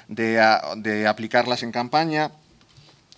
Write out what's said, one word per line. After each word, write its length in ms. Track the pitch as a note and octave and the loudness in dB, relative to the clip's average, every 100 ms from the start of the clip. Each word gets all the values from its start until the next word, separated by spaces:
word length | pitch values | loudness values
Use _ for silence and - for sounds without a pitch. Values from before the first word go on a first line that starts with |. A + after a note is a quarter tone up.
| - | -12
de 340 | G#2+ A2+ A2+ | -4 0 4
a-, 200 | A2 G#2+ D2 G#2 | 6 4 0 -8
de 320 | G#2+ G#2+ G#2+ | -4 -2 0
aplicarlas 540 | G#2+ A2 B2 A#2 B2 | -2 -2 0 0 -2
en 100 | A#2+ | -4
campaña. 600 | A#2+ A#2+ D3+ D#3+ D3+ D3+ - _ _ _ - - _ _ | -6 -2 0 0 -2 -4 -6 _ _ _ -20 -20 _ _